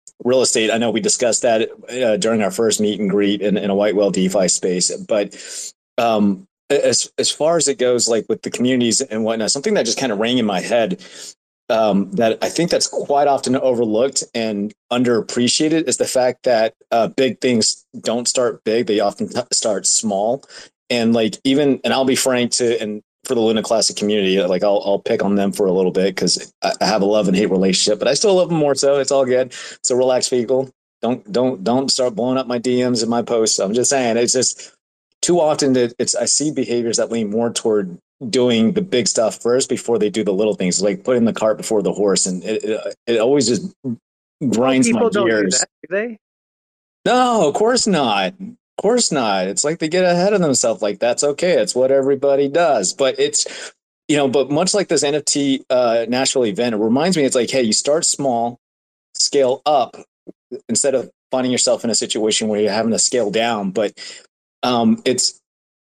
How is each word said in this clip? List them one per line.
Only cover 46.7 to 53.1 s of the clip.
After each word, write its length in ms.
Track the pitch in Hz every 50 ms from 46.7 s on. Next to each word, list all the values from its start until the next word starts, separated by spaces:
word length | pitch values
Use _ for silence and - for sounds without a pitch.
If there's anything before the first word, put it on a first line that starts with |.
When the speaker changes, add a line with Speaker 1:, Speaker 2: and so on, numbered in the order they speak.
| _ _ _ _ _ _ _
Speaker 1:
No, 420 | 196 240 247 254 247 233 214 165
of 80 | 147 -
course 320 | - 214 233 262 233 -
not. 460 | 220 185 151 135 113 104 98 95 92
Of 500 | - - 95 - - - _ _ _ -
course 300 | - 202 247 240 - -
not. 360 | 170 139 117 107 98 95 92 95
It's 160 | - - -
like 160 | 147 170 -
they 80 | 165 156
get 160 | 175 185 185
ahead 280 | 175 175 175 180 208
of 80 | 214 196
themselves. 400 | 175 147 127 - - 117 113 -
Like, 180 | 107 101 98 -
that's 260 | 117 123 120 - 143
okay. 360 | 147 143 - - 185 170 123
It's 140 | 107 - -
what 160 | 123 131 131
everybody 580 | 139 139 131 139 139 131 139 139 139 143 143 139
does. 460 | 143 165 175 156 135 110 95 - -
But 240 | - 139 131